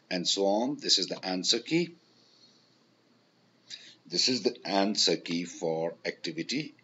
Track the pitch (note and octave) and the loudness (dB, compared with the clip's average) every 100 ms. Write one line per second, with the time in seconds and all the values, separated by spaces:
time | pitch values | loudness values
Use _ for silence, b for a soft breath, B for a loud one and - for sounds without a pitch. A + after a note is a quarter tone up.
0 | - F#2 F2 - G2 G2+ B2+ D3 F#2 F#2 | -6 -4 0 2 2 2 0 -2 2 2
1 | F#2 F2+ F#2+ F#2 F2+ A#2 - D#3+ E3+ - | 2 -4 -4 -2 0 0 2 0 0 -6
2 | _ _ _ _ _ _ _ _ _ _ | _ _ _ _ _ _ _ _ _ _
3 | _ _ _ _ _ _ - B B B | _ _ _ _ _ _ -18 B B B
4 | - E3+ - B2+ G2 - - G2 G2 G#2 | -6 0 2 2 0 -2 0 2 2 4
5 | - E2+ - E2+ F2 - E2+ D#2+ E2 - | 4 2 0 -4 -4 -4 -2 0 -2 -4
6 | - - - D#2 E2 B2+ D#3 - | -8 -6 -6 -6 -4 -4 -6 -12